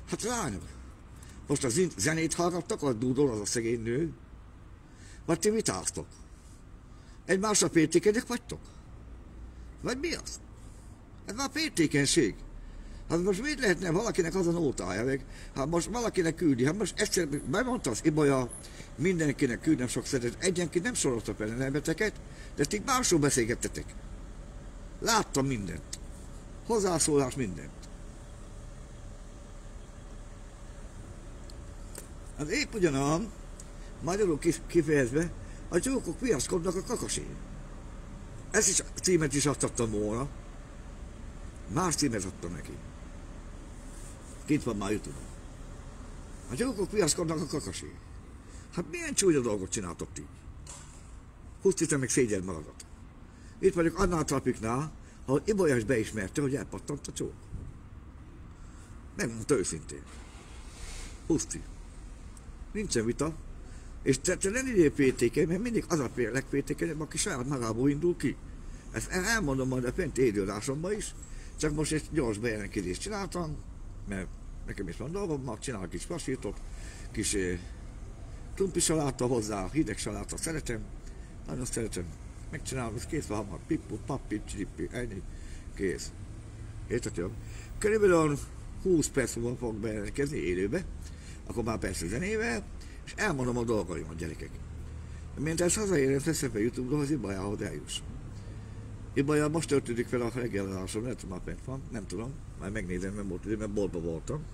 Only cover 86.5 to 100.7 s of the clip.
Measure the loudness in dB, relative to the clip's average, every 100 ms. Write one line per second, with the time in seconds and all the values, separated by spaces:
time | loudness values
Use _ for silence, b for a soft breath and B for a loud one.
86.5 | -10 -10 -8 -2 -2 -2 -2 -4 -4 B
87.5 | B B B 2 6 8 8 8 4 -2
88.5 | -10 -12 -2 4 4 4 2 0 0 -2
89.5 | -2 -2 -2 -2 -2 -2 -2 -2 0 0
90.5 | 2 2 0 -2 -8 B B B B B
91.5 | -2 0 0 0 -2 -2 0 0 0 0
92.5 | 0 -4 -8 B B B 0 2 2 2
93.5 | 2 4 2 2 -2 -4 -4 -4 -6 -8
94.5 | -10 -10 -10 -10 B B B B -4 0
95.5 | 4 4 4 4 6 6 4 2 2 0
96.5 | 2 2 2 0 2 2 0 0 -2 0
97.5 | -2 -2 -4 -6 -8 -6 -8 -8 B B
98.5 | B B B B B -4 2 4 4 4
99.5 | 2 2 2 2 0 0 2 0 0 -2
100.5 | 0 -2